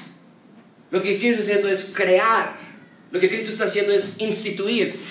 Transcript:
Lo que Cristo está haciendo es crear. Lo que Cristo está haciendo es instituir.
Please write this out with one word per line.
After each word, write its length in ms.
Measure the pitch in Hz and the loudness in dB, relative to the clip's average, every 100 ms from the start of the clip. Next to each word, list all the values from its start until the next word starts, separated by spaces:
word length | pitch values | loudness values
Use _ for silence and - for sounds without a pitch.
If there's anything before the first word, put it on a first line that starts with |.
| - - - - - - - _ - | -18 -20 -20 -20 -20 -20 -20 _ -4
Lo 100 | 180 | -2
que 160 | 190 185 | 0 0
Cristo 220 | 240 226 | 2 2
está 120 | 196 | 2
haciendo 160 | 202 196 | 2 2
es 240 | 190 - | 0 -2
crear. 600 | - 185 185 226 220 156 - - - - - - | -2 4 4 4 2 0 -8 -18 -20 -20 -20 -8
Lo 60 | 180 | 0
que 100 | 185 | 0
Cristo 220 | 226 214 | 0 -4
está 140 | 214 | -2
haciendo 280 | 202 202 202 | 0 0 2
es 220 | 196 - - | 2 0 -4
instituir. 760 | 220 180 208 175 202 233 175 - - | -2 -2 -2 -4 -2 0 0 -4 -14